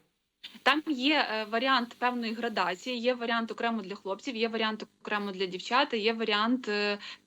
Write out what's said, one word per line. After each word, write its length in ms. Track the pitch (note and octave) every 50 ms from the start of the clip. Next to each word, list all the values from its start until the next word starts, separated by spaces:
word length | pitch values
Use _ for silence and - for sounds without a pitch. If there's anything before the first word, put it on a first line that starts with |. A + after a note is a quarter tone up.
| _ _ _ _ _ _ _ _ - - - - -
Там 200 | B3+ C#4 D#4 D4+
є, 400 | D#4+ C#4+ B3 B3+ D4 D#4 C#4+ A#3+ -
е, 140 | G#3+ A3 A3 G#3
варіант 440 | A3+ A3+ C4 C4+ C4+ A#3+ A#3+ A#3+ - -
певної 340 | A#3+ B3 B3 A#3+ A#3 A3 A3+
градації, 640 | A#3 A#3+ A#3 G#3+ G#3 F3+ F3 F#3 F#3 - B3+ B3 A#3+
є 140 | A3+ B3 B3+
варіант 380 | A#3+ A#3 A#3 A#3 A#3 A#3 A3+
окремо 300 | A3+ - A#3 A#3 A#3 A3
для 140 | F#3+ F3+ G3+
хлопців, 400 | - - F#3+ F#3+ G#3+ - C#4 A#3
є 120 | A3 A3+
варіант 380 | A3+ A3+ A3 A3+ A3 G#3+ G#3 - - _ _
окремо 300 | - - G#3+ G#3 G3+ G3+
для 140 | F#3 F#3 G3
дівчат, 480 | F#3 F3+ F3+ - - A#3 C4 D4 C#4+ A#3+
є 200 | A3 G3+ A3+ A3+
варіант, 540 | A3+ A3+ G#3+ G#3 G#3 A3 A#3 B3+ B3+ -
е, 300 | G#3+ G#3 G#3 G#3 G#3 G3+ G3+ - - - - _